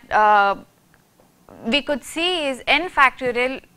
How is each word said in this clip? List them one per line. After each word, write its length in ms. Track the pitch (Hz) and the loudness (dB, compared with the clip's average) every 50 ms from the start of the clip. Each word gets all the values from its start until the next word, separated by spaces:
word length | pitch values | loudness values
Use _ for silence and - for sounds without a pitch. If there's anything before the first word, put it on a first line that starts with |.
| - - | -8 -2
uh, 440 | - 208 214 208 214 202 202 196 196 - - _ _ _ _ _ _ _ _ _ _ _ _ _ _ _ _ - - 85 156 | 2 2 4 6 4 4 4 2 0 -4 -8 _ _ _ _ _ _ _ _ _ _ _ _ _ _ _ _ -20 -20 -10 -4
we 160 | 226 233 285 | -2 -2 -2
could 240 | 277 - 294 240 - | 0 -2 -6 -6 -6
see 440 | - - 311 339 359 370 339 302 277 | -10 -8 -4 -4 -2 -2 -2 -4 -4
is 140 | 262 226 - | -6 -6 -2
n 240 | - 262 294 330 185 | -2 -2 -2 -2 -2
factorial 720 | - 302 277 254 - - 262 247 226 240 247 254 269 - - _ _ | 2 2 2 2 2 -2 -6 -4 -2 -2 -2 -4 -4 -8 -12 _ _